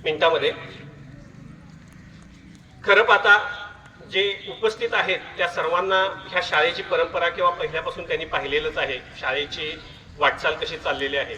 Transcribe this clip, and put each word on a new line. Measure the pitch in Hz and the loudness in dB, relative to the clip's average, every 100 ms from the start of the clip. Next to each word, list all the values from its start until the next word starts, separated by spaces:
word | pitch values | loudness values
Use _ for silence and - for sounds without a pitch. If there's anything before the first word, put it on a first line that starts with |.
मिनिटांमध्ये. | 156 151 170 156 139 - - - - - - - - - - - - - - - - - - - - - - - | -4 2 4 4 0 -4 -14 -16 -18 -18 -18 -18 -20 -20 -20 -20 -20 -20 -20 -20 -20 -20 -20 -20 -20 -20 -20 -8
खरं | - 202 | 4 6
पाहता | 233 208 208 208 - - - - - - - | 8 6 8 6 6 -8 -12 -16 -20 -20 -4
जे | 190 202 190 202 | 0 0 -2 -10
उपस्थित | 175 220 214 233 | -2 -2 0 -2
आहेत | 208 185 180 - - | 0 0 -2 -4 -4
त्या | 175 | -2
सर्वांना | 175 160 175 190 190 190 185 - | 0 0 2 4 2 2 -2 -4
ह्या | 180 | -4
शाळेची | 175 160 165 196 | 0 2 2 0
परंपरा | - 165 165 180 170 | -2 0 2 0 0
किंवा | 139 180 | 2 2
पहिल्यापासून | 175 151 160 170 170 - | 2 -4 -4 -6 -8 -4
त्यांनी | 160 | -4
पाहिलेलंच | 160 156 139 147 156 170 | -2 -4 0 0 0 -2
आहे, | 135 127 - - | -4 -4 -10 -6
शाळेची | 139 135 - - 151 156 - - - - | -4 -2 -4 -6 -8 -8 -14 -18 -20 0
वाटचाल | 143 - 170 | 0 2 -2
कशी | 156 160 160 | -2 -6 -4
चाललेली | 160 135 139 139 | -4 -2 -2 -2
आहे. | 123 | -4